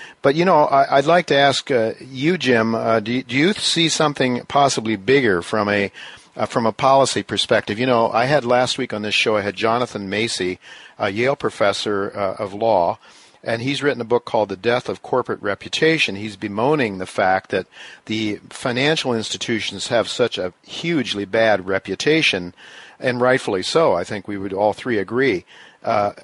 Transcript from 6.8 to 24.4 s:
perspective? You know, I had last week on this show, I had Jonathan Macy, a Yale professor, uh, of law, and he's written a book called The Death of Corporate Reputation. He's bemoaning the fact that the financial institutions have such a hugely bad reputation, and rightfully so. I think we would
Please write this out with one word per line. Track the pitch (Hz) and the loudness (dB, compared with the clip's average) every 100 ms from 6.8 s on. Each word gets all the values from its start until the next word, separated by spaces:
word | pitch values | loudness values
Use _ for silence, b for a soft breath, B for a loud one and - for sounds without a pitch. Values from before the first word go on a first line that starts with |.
| 139 135 131 - | 2 4 2 0
perspective? | 98 104 - 110 - 107 | -4 -4 0 0 0 -4
You | 131 | 0
know, | 120 113 | 2 2
I | 110 127 | 0 2
had | 147 | 0
last | 120 123 127 - | 2 2 2 -2
week | 123 | -6
on | 104 | -6
this | 104 | -4
show, | 98 - 107 | -2 0 0
I | |
had | 101 92 | -2 -2
Jonathan | 110 117 123 110 98 | 0 0 -2 -6 -6
Macy, | 101 113 - 90 90 B B B B | -4 -4 -2 -4 -6 B B B B
a | 107 | -4
Yale | 101 123 143 | 0 -2 0
professor, | 120 - 101 98 - 104 101 | -4 0 0 0 -2 -4 -4
uh, | 104 98 | -4 -4
of | - 104 | -4 -8
law, | 101 113 104 85 107 b b b b - | -4 0 2 2 -2 b b b b -6
and | 117 | -4
he's | 123 139 | -4 -2
written | 143 120 | -2 -2
a | 113 | 0
book | 120 | 0
called | - 117 104 | 0 -2 0
The | 92 | -2
Death | 110 123 - | 0 0 -2
of | 95 | -10
Corporate | - 131 117 107 | -2 -2 -2 -4
Reputation. | 101 98 - - 160 160 - 98 | -4 -6 -6 0 2 2 0 -4
He's | 107 | -10
bemoaning | 98 107 101 123 156 117 95 | -8 -8 -2 0 2 0 -4
the | |
fact | 92 - 95 95 - | -6 0 2 2 0
that | 95 90 B B B - | -4 -4 B B B -6
the | 110 110 101 - | -4 -2 -6 -10
financial | - 131 120 143 160 135 | -8 -4 0 0 0 0
institutions | 117 107 95 - 113 - 98 - | -2 -4 -8 -4 -4 -4 -8 -2
have | 120 98 | 0 0
such | - 117 - | 0 -2 0
a | 90 - | -6 -8
hugely | _ - 170 165 110 101 101 | _ -10 -2 -2 -2 -4 -2
bad | 113 113 101 92 | 2 4 2 0
reputation, | 95 - 95 - 160 151 98 87 - B B B B | -4 -2 -4 0 2 2 0 -6 -14 B B B B
and | 127 123 | -4 2
rightfully | 123 127 - 98 | 2 2 2 -2
so. | 92 156 160 | 0 2 4
I | 87 | 2
think | 92 104 95 | -2 -8 -8
we | |
would | 101 | -8